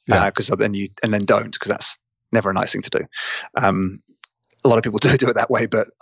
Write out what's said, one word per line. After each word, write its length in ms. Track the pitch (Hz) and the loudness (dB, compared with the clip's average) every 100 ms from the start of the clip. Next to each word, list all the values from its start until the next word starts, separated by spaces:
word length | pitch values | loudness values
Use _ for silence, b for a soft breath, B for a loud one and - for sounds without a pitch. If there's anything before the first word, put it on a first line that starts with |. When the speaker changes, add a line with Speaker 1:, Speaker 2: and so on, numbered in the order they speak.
| - | 0
Speaker 1:
Yeah. 160 | 92 | 2
Speaker 2:
uh, 80 | 98 | 2
'cause 160 | - - | 0 0
then 260 | 98 107 | 0 0
you, 140 | 101 98 - | -2 -6 -4
and 100 | 113 | -2
then 120 | 104 101 | 0 0
don't, 340 | 107 110 - | -4 -4 -8
'cause 100 | - | -6
that's 280 | - - - _ _ _ | -2 -2 -4 _ _ _
never 180 | 117 98 | -2 0
a 40 | |
nice 180 | 95 - | -2 -2
thing 100 | - | -4
to 60 | - | -4
do. 100 | - - B B B B - | -4 -4 B B B B -2
Um, 400 | 98 95 92 95 _ _ - _ _ _ | 0 2 -2 -6 _ _ -20 _ _ _
a 60 | 139 | 2
lot 80 | 113 | 4
of 60 | |
people 160 | 113 107 | 2 2
<laughs> 160 | 139 135 | 4 4
do 20 | |
do 100 | 127 | 2
it 60 | 110 | 0
that 160 | 117 | 0
way, 140 | 117 113 | 0 0
but 220 | 110 107 _ | 0 -2 _